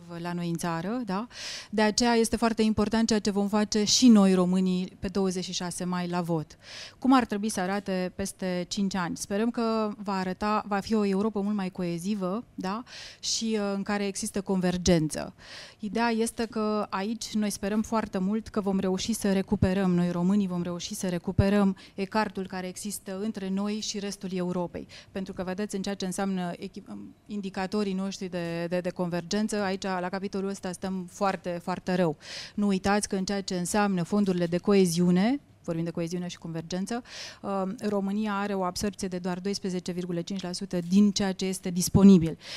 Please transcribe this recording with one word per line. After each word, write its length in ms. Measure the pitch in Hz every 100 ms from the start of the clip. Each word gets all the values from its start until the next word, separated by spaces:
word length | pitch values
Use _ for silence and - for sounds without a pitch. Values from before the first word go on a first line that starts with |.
| 170 170
la 160 | 175
noi 160 | 175 170
în 60 | 165
țară, 460 | 175 165 175 254 208
da? 220 | 185 240 - - - -
De 120 | 208
aceea 320 | 214 208 240
este 220 | 233 226 226
foarte 260 | 233 226
important 460 | 220 214 208 226 226
ceea 120 | 220
ce 120 | 208
vom 160 | 196 202
face 360 | 214 208 214
și 240 | 208 - 254
noi, 260 | 214 190
românii, 640 | 185 180 190 190 180 185 -
pe 80 | 196
douăzeci 360 | 196 190 185
și 100 | 180
șase 300 | 175 180 -
mai 240 | 180 180 175
la 140 | 175
vot. 360 | 170 165 151 - - - - -
Cum 140 | 254
ar 120 | 269 233
trebui 240 | 208 214
să 100 | 208
arate 520 | 180 202 196 185 180 -
peste 500 | 196 - 185 180 175
cinci 280 | - 196 190
ani? 220 | 170 170
Sperăm 320 | - 202 233
că 420 | 240 226 220 214 208
va 160 | 202
arăta, 500 | 190 185 185 214 214 202
va 120 | 202
fi 140 | 196
o 120 | 220 202
Europă 360 | 190 214 208
mult 140 | 202 208
mai 140 | 185
coezivă, 760 | 185 175 170 180 208 185 208 - -
da? 280 | 185 214 254 - - -
Și, 380 | - - 226 220
uh, 140 | 202 196
în 80 |
care 240 | 196 208 202
există 340 | 190 214 202
convergență. 920 | 190 190 180 180 175 170 156 - - - - - - -
Ideea 300 | 214 208 233
este 360 | 226 226 - 226
că 420 | 226 214 214 202
aici 440 | 196 202 226 -
noi 160 | 214 208
sperăm 320 | - 196 214
foarte 360 | 214 220 208 196
mult 300 | 185 220 -
că 140 | 220
vom 180 | 196 190
reuși 340 | 190 185 -
să 180 | 220 202
recuperăm, 600 | 190 190 202 190 185 185
noi 180 | 175 175
românii 360 | 175 180 208 190
vom 140 | 180
reuși 340 | 175 175 - 208
să 120 | 190
recuperăm 680 | 175 196 180 196 208 196 190 - -
ecartul 520 | 190 220 214 202 190
care 200 | 185 185
există 520 | 180 208 - - 190
între 280 | 220 214 190
noi 260 | 190 208 214
și 220 | - 208
restul 300 | 196 196 190
Europei. 540 | 185 180 180 175 - - - -
Pentru 220 | 196 190
că, 100 | 190
vedeți, 320 | 180 185 208 196
în 60 |
ceea 140 | 196 196
ce 100 | 190
înseamnă 460 | 180 196 190 175 175
echi-, 280 | 196 202 196 202 - - -
indicatorii 680 | 208 190 196 185 214 202
noștri 340 | 185 196 185 185
de, 380 | 175 170 170 170
de, 100 | 180
de 100 | 175
convergență, 720 | - 180 175 170 208 214 208
aici, 220 | 196 190
la 260 | 190 185 180
capitolul 400 | 190 202 196 196
ăsta, 220 | 196 190
stăm 360 | 175 190 190 175
foarte, 480 | - 202 185 180 175
foarte 300 | - 175 - 180
rău. 220 | 175 151 - - - -
Nu 120 | 202
uitați 400 | 190 202 208 -
că 80 | 196
în 100 | 190
ceea 160 | 202
ce 160 | 190 180
înseamnă 460 | 175 214 202 185
fondurile 420 | 165 208 190 175 175
de 120 | 175
coeziune, 840 | - 196 180 165 180 180 220 285 - _
vorbim 200 | - 165
de 60 | 170
coeziune 380 | 170 170 180 175
și 100 | -
convergență, 640 | 170 165 165 180 196 240 - - - -
uh, 220 | 208 196 190 - 208
România 460 | 202 196 208 214
are 200 | 196 202
o 100 | 196
absorbție 440 | 180 185 208 - 190
de 100 | 180
doar 220 | 180 180
doisprezece 520 | 190 196 196 180 180
virgulă 300 | 175 180 170
cinci 200 | 175 196
la 100 | 180
sută 280 | 180 196 180 170
din 220 | 190 208
ceea 200 | - 196
ce 140 | 190 190
este 240 | 185 190
disponibil. 680 | 175 175 202 196 185 160 - -